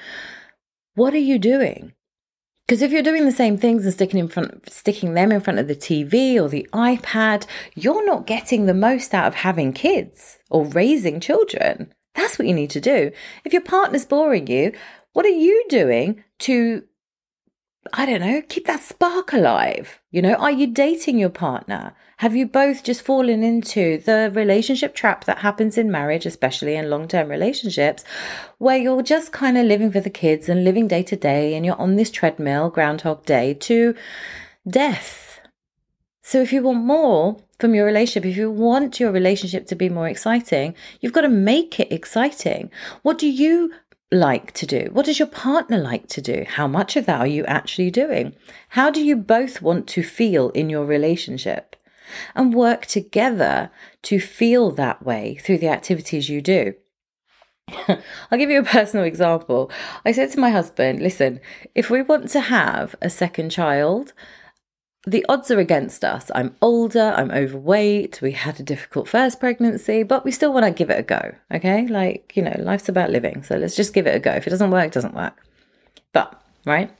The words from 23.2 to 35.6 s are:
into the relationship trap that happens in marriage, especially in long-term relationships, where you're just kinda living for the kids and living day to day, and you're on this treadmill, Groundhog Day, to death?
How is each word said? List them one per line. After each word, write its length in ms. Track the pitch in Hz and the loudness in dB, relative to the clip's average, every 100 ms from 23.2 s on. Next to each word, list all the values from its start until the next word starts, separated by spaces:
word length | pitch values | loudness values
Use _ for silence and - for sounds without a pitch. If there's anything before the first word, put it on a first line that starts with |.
| 254 220 | 2 2
into 560 | 233 233 226 214 170 156 | 2 0 -2 0 0 0
the 320 | 190 220 220 | 2 2 2
relationship 640 | 196 208 202 233 262 285 - | 2 2 2 2 -2 -2 -2
trap 300 | 220 - - | -2 0 -2
that 140 | - | -2
happens 380 | 202 208 220 208 | -2 0 0 0
in 140 | 220 | 0
marriage, 340 | 165 143 160 165 | 0 0 -2 -4
especially 480 | - 131 - 147 | -4 -4 -2 -4
in 160 | 156 151 | -4 -4
long-term 400 | 147 160 180 151 | -6 -2 -2 -2
relationships, 760 | 147 196 277 214 170 143 - - - - - - - | -2 -2 -2 -4 0 0 -2 -10 -14 -14 -14 -16 -2
where 200 | 247 262 | 2 2
you're 260 | 247 262 | 2 0
just 280 | 254 311 320 | 2 0 -2
kinda 300 | - 269 247 | -2 2 4
living 300 | 240 208 220 | 4 4 2
for 80 | 196 | 0
the 100 | 196 | -2
kids 400 | - 165 156 165 | 0 2 2 0
and 140 | 175 | 2
living 240 | 185 190 220 | 2 2 2
day 160 | 175 | 0
to 120 | 185 190 | -2 -2
day, 380 | 147 143 151 | 0 0 0
and 100 | 156 | -2
you're 160 | 170 - | -2 0
on 160 | 180 202 | 2 2
this 140 | 220 | 0
treadmill, 600 | - 165 - 147 143 165 | 0 -2 0 -2 0 0
Groundhog 520 | 165 151 156 165 151 | 0 0 0 -4 -4
Day, 300 | - 135 127 | 0 0 0
to 400 | 143 - 233 233 233 - - - - - _ 190 | -2 0 2 2 0 -10 -16 -16 -18 -20 _ -2
death? 760 | 247 285 196 - - - - - _ | 2 2 0 -8 -18 -20 -20 -20 _